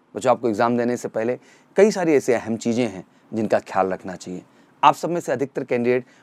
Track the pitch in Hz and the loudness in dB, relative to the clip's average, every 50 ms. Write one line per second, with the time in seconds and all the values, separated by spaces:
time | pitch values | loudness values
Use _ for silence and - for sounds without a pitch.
0 | _ _ - 104 120 127 120 110 123 120 104 101 117 117 120 120 120 123 120 117 | _ _ -10 -2 0 2 2 2 2 0 2 2 2 2 2 0 0 -2 -2 -4
1 | - 120 - 110 110 120 123 - _ - - _ _ _ - 185 202 220 - 196 | -6 -6 -4 -4 -2 -2 -4 -6 _ -18 -20 _ _ _ 2 4 4 4 4 2
2 | 175 160 147 123 - - 120 107 - 113 113 104 - 120 110 120 123 107 95 90 | 2 2 2 4 4 2 0 0 -2 -4 -6 -4 -2 -2 0 0 -2 -2 -4 -8
3 | - _ _ _ _ _ - 110 110 95 110 101 - - - 95 92 95 92 87 | -16 _ _ _ _ _ -6 -4 0 0 0 0 -2 -2 -2 -2 0 0 -2 -6
4 | - 95 90 87 - 92 90 90 - _ _ _ _ _ _ _ - 151 151 - | -8 -12 -14 -12 -12 -12 -12 -14 -14 _ _ _ _ _ _ _ 4 4 4 2
5 | - 160 175 170 - 165 139 120 143 127 - 156 131 - 131 120 120 123 123 127 | -2 -4 -4 -4 -4 -4 -4 -4 -4 -4 -6 -8 -6 -2 -2 0 2 2 0 0
6 | 123 - _ _ | -2 -6 _ _